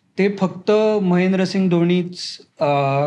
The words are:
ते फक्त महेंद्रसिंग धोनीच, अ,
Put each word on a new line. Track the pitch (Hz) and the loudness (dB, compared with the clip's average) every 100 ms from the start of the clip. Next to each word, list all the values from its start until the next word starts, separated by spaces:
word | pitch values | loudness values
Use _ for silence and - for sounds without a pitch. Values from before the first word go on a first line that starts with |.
| _ - | _ -2
ते | 196 202 | -2 0
फक्त | 185 185 - 214 214 214 | -4 -2 0 2 2 0
महेंद्रसिंग | 185 180 185 185 180 196 190 | 0 2 2 0 0 0 0
धोनीच, | 170 170 180 175 - - - - - | 2 2 0 -2 -8 -14 -16 -18 -4
अ, | 147 143 139 139 | -2 0 0 0